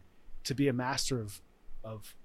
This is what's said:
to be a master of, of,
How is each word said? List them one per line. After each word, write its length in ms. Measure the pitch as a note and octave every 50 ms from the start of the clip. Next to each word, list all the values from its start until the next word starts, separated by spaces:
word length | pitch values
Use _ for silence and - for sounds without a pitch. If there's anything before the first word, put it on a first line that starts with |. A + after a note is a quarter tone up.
| - - - - - - - - -
to 100 | - C3+
be 120 | A#2 C#3 C#3
a 40 | B2
master 480 | B2 B2+ B2+ C3+ C3 - - C3+ B2
of, 200 | A2 G#2 G2+ - - - - - - - - - -
of, 320 | A2 A2 G#2 G#2 - - - -